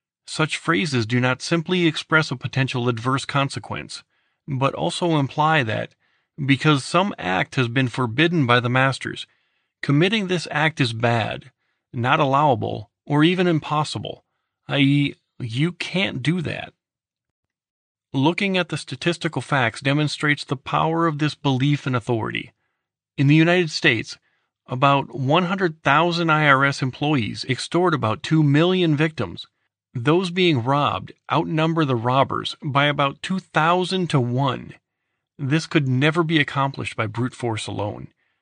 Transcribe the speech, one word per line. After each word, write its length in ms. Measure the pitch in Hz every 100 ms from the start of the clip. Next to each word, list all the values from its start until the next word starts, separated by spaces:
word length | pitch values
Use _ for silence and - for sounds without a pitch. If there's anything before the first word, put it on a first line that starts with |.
| _ _ -
Such 320 | - 156 -
phrases 480 | - 175 180 127 110
do 140 | 123
not 200 | 127 127
simply 460 | - 170 160 185 170
express 440 | 151 - 160 156
a 60 | 131
potential 520 | - 131 135 131 120
adverse 360 | 113 120 131
consequence, 800 | - 143 139 - - 104 64 - - _ _ _ -
but 280 | 135 135
also 440 | - 165 - 175 156
imply 440 | 139 - 151 160
that, 320 | 113 113 - _ _ _ _ -
because 400 | 135 135 156 143
some 300 | - 175 202 -
act 380 | - - - -
has 120 | 120
been 200 | 123 131
forbidden 580 | - 123 117 165 175 120
by 140 | 120
the 80 | 120
masters, 580 | 127 135 127 - - - _ _ _ _ _
committing 440 | - 143 185 220 185
this 200 | 180 -
act 300 | 156 156 156
is 120 | 123
bad, 580 | 113 117 117 104 64 - _ _ _ _
not 280 | 123 123 147
allowable, 720 | 143 135 151 113 110 110 - _
or 200 | - 147
even 220 | 160 185 180
impossible, 800 | 156 - 151 151 110 101 - _ _ _ _ -
i 100 | 139
e, 360 | 139 143 139 - _ -
"You 340 | 123 117 170
can't 500 | 170 - 180 208 135
do 180 | 123 180
that." 320 | 156 - - - _ _ _ _ _ _ _ _ _ _ _ _ _
Looking 440 | 139 143 175 196 185
at 120 | 175
the 80 | 156
statistical 680 | - 131 170 170 165 143
facts 380 | - 139 117 -
demonstrates 640 | 135 143 147 - 151 143
the 120 | - 131
power 500 | - 147 160 165 165
of 120 | 147
this 160 | 151
belief 520 | - 143 127 143 143 143
in 80 |
authority. 580 | 127 - 117 62 57 - _ _ _ _ _ _ -
In 100 | 139
the 100 | 156
United 340 | 165 180 165
States, 480 | - 160 117 - - _ _ _ _ -
about 480 | 127 139 139 -
one 300 | - 131 165
hundred 380 | 175 190 180 160
thousand 480 | 151 143 175 170 170
I 160 | 151 151
R 180 | 135
S 180 | 139 139
employees 600 | 135 - 147 147 110 113 -
extort 460 | 123 - 165 180
about 280 | 147 113 107
two 200 | - 160
million 540 | 147 143 175 185 170 147
victims, 500 | 156 156 95 - - _ _ _ _
those 360 | 131 120 170 185
being 320 | 175 180 139
robbed 500 | 117 143 131 98 107 - -
outnumber 540 | 135 170 160 160 165
the 120 | 143 123
robbers 600 | 117 131 131 110 107 -
by 240 | 156 135 147
about 360 | 143 139 147
two 160 | - 185
thousand 680 | - 165 160 180 180 185 175
to 100 | 143
one. 540 | 120 123 139 123 120 - _ _ _ _ _ -
This 280 | 135 156 -
could 220 | 160 135
never 340 | 127 151 160
be 160 | 160 160
accomplished 580 | 143 139 135 135 113 -
by 100 | 110
brute 280 | 107 123
force 320 | - 120 107 -
alone. 420 | 104 104 120 131 _ _ _